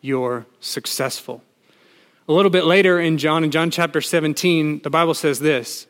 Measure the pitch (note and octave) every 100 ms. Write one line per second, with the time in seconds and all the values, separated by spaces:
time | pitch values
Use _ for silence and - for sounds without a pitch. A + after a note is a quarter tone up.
0 | C3+ C3+ B2+ A#2+ A2 _ - - - -
1 | C3+ - - B2 _ _ _ _ _ _
2 | _ _ - D#3 G3 F3+ D#3+ F#3 F#3+ F3+
3 | E3 D#3+ D3+ D#3+ D#3 D3 E3 - E3+ D#3
4 | - F3 D#3 D3+ F3+ E3 D3+ D3+ D3 D#3
5 | E3 D#3 D#3+ C3 D3 C#3 A#2 - -